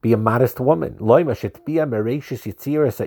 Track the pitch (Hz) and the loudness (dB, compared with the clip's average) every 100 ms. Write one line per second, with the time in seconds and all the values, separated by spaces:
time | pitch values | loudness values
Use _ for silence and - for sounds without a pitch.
0 | 113 113 110 120 127 - 127 165 151 - | 2 2 2 2 0 0 0 0 -2 -4
1 | 107 131 165 113 - - - 160 156 110 | 4 4 4 -4 -6 -8 -4 -2 -2 -2
2 | 110 143 - 120 110 98 - 151 143 - | -2 -4 -8 -10 -10 -10 -4 0 0 0